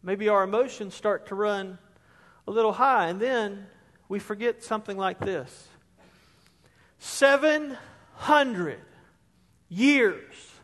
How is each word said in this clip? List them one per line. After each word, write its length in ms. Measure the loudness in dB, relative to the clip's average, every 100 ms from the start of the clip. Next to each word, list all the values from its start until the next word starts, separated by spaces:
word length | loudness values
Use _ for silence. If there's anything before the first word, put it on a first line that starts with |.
maybe 240 | -4 -2 2
our 120 | 2
emotions 540 | 2 0 0 -2 -12 -4
start 320 | -2 -2 -6
to 80 | -4
run 420 | -2 -2 -6 -14 _ _ _ _ _ _ -6
a 40 |
little 220 | 0 0
high, 320 | 2 2 4 2
and 120 | -2
then 480 | -2 -2 -2 -8 -18 -20 _ _ _
we 80 | -8
forget 460 | -8 -4 -4 -4
something 340 | -6 -6 -6 -4
like 220 | -4 -4
this. 480 | -6 -6 -8 -18 -20 _ _ _ -20 _ _ _ _ _ _ _ _ _
Seven 800 | -12 2 4 6 4 0 -4 -12 -16 -20 -20 -12
hundred 640 | 2 4 4 -2 -6 -8 -16 -20 _ _ _ _ _ _ _
years 640 | 0 4 6 4 0 -12 -20 -20 -20